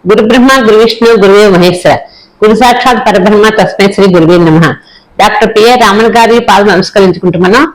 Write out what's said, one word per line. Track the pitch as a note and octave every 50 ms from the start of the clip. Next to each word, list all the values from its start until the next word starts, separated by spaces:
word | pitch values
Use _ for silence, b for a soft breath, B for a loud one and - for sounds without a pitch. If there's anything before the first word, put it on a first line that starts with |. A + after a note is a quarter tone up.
| - F3+
గురు | G#3+ A#3 G#3+ A3
బ్రహ్మ, | A#3 C4 B3 C4+ C4+ C4+ A3+
గురు | G#3+ G#3 G#3+
విష్ణు, | A#3 A3+ - - A#3 A#3 A3+ G3+
గురుదేవ | G3 G3 G3 G3+ G#3+ G#3 F#3
మహేశ్వర, | F3 F3 F3+ F3 - - D#3+ C3+ - - B B B B B B _
గురు | G#3 G#3+ G#3+ G3+
సాక్షాత్ | B3+ A#3+ A#3+ B3 B3 C4 B3 A3 -
పరబ్రహ్మ, | A3+ G3 G3 F#3 G#3+ G#3+ G#3 G#3+ A3 G#3+
తస్మై | G#3+ F#3 F3+ - - G3 G3+ -
శ్రీ | - G3 G3 F3+
గురువే | F3 D#3+ D#3+ F3+ F3 F3
నమః. | D#3+ D#3 D#3+ D#3+ C#3 C#3 b b b b b b b b -
డాక్టర్ | F#3+ G#3+ A3 G#3 A3+ - -
పిఏ | G#3+ G#3+ A#3 B3 B3 A3+
రామన్ | G3+ G3 G#3+ A3+ A3 -
గారి | A#3 A3+ G#3+ A#3 A#3 A#3 -
పాదం | G3 G3 G#3 G#3 F3+
నమస్కరించుకుంటూ | F#3 F#3+ - - G#3 G3 F#3 F3 - - F3+ E3 E3+ F3+
మనం | F#3 G#3+ B3+ D4+ D#4+